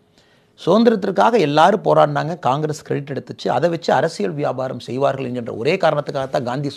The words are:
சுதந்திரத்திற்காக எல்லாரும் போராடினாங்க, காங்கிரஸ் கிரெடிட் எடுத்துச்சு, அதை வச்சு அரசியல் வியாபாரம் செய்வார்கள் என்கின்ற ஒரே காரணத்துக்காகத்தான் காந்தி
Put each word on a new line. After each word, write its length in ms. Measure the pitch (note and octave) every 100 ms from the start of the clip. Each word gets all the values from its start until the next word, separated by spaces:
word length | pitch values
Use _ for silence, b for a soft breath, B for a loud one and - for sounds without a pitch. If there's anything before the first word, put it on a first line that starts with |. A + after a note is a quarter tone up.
| _ b b b b _ -
சுதந்திரத்திற்காக 720 | G3+ A#3+ A3 F#3+ E3+ G#3+ A#3
எல்லாரும் 440 | D3+ D3 E3+ G3+
போராடினாங்க, 560 | D#3 D3+ D3+ C#3+ D3 F3+
காங்கிரஸ் 440 | - C#3 D3+ D3
கிரெடிட் 360 | - C#3 C#3 B2+
எடுத்துச்சு, 300 | - B2+ F#3
அதை 220 | C3 E3+
வச்சு 220 | E3 -
அரசியல் 400 | B2+ D#3+ - G3
வியாபாரம் 480 | D3 C#3+ B2+ C3 B2
செய்வார்கள் 440 | - B2 C3+ C3
என்கின்ற 300 | B2+ B2 A#2
ஒரே 220 | G#2 B2+ F#3
காரணத்துக்காகத்தான் 640 | E3 D3 C#3+ C#3 C3+ D3+
காந்தி 280 | A#2+ C3 C#3+